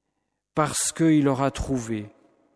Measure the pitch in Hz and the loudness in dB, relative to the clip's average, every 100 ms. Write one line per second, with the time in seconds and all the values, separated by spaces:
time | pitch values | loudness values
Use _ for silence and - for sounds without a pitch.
0 | _ _ _ _ _ - 147 - - - | _ _ _ _ _ -2 -2 -2 -4 0
1 | 165 151 139 131 139 - - 131 113 110 | 4 4 4 2 -2 -2 -4 -4 -4 -8
2 | 104 _ _ _ _ | -10 _ _ _ _